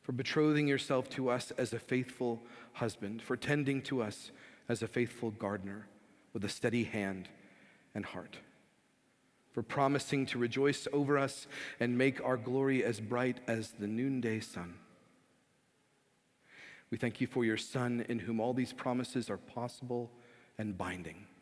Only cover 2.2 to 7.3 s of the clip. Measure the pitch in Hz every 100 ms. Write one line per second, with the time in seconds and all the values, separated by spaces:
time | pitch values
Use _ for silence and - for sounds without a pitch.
2.2 | 123 113 - - - - 117 - 101 113
3.2 | - 123 - 147 139 135 - 131 107 -
4.2 | - - - - - 117 113 123 120 -
5.2 | 113 104 101 101 95 104 - - - -
6.2 | _ 110 98 - 120 117 104 110 98 95
7.2 | 92